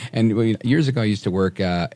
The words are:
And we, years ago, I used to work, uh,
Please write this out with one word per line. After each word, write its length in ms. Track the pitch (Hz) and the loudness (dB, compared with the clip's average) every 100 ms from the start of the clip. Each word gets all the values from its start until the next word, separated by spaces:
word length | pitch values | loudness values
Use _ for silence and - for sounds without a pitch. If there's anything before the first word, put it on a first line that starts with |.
| - | -8
And 240 | 113 113 107 | 0 2 2
we, 200 | 113 107 | 0 0
years 240 | 120 151 139 | 0 0 0
ago, 140 | 127 | 0
I 40 | 107 | 0
used 180 | 101 | -2
to 80 | 101 | -2
work, 280 | 92 95 92 | 0 0 0
uh, 280 | 92 87 85 | -2 -2 -4